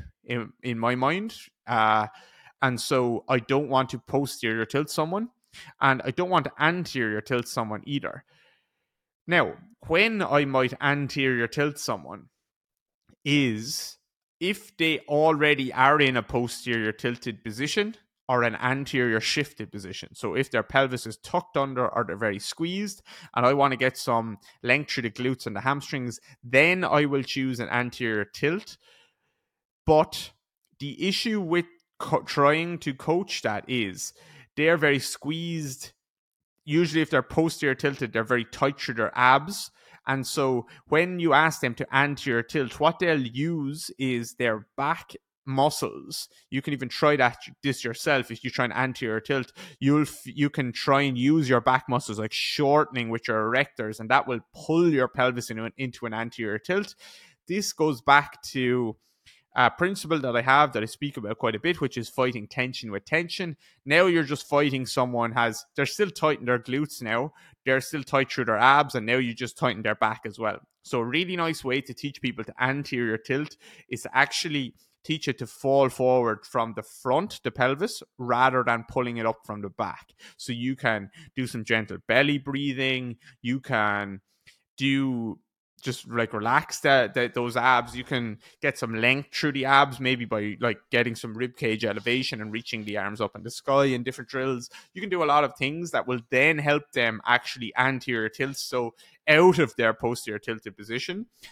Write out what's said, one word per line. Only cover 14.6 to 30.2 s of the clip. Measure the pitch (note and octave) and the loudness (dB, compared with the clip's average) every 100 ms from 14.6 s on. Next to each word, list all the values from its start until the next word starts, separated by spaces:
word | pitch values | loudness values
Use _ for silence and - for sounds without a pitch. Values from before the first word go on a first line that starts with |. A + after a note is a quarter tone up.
| - - | -10 -2
they | D#3+ D3+ - | 0 0 0
already | D3 D#3 D3+ D3+ C#3+ C3 | 2 4 4 4 4 0
are | B2+ C3+ D3+ | 4 6 6
in | C#3 B2+ | 4 2
a | |
posterior | - B2 A#2+ - B2 A#2 G#2+ | 0 -2 -2 -6 -4 -2 -2
tilted | G#2 B2 A#2+ B2 G#2 | -2 -4 -4 -8 -10
position | A#2 G#2+ D3+ G#3+ G#3 A3 _ _ - | -10 -6 -4 -2 -2 -6 _ _ -2
or | B2 | 2
an | A#2+ G#2+ | 2 0
anterior | B2 C3+ C3+ C3+ B2 A2 | -2 -2 -2 0 2 0
shifted | - D3+ C#3+ - G#2+ | 0 -2 -4 -8 -12
position. | G#2 F#2+ - - - | -12 -12 -12 -14 -10
So | A2 | -4
if | G#2 C3+ | -2 0
their | A#2 | -2
pelvis | - C3+ C3+ B2+ A2+ | 0 2 2 -2 -8
is | - | -14
tucked | - F3+ - D3 | -6 -4 -2 -4
under | C#3 B2+ B2 | -2 -2 -2
or | A#2 G2+ | -2 -4
they're | G2 | -2
very | A2 G2 | -4 -4
squeezed | - - E3+ F#3+ G3+ - - - - A#2 | -8 -6 -4 -4 -6 -10 -18 -20 -6 2
and | B2 | 4
I | |
wanna | C#3+ C#3 B2 | 6 4 4
get | B2+ - | 0 0
some | - A#2 A2+ G2+ - _ | 0 0 0 -8 -16 _
length | B2 C#3 C#3+ | 0 0 0
through | - | -4
the | A#2 | -4
glutes | - B2+ B2+ - | -2 -2 -2 -6
and | |
the | G2 | -4
hamstrings, | C3 C#3+ - C#3 B2 - - - | -2 -2 -4 -6 -6 -10 -18 -20
then | A#2+ C3 E3 F#3 F3 | 2 6 6 4 2
I | D3 | 2
will | D3 C#3 | 2 0
choose | B2 C#3 C3 B2 | -2 -4 -4 -4
an | A2+ | -4
anterior | A#2+ B2 - A#2+ G#2+ | -2 -2 -4 -2 -2
tilt. | G2+ - C#3 F#3 - - _ _ _ _ _ _ _ _ _ _ - | -4 -4 -2 -2 -8 -20 _ _ _ _ _ _ _ _ _ _ 4
But | D#3 D#3 - | 4 4 -4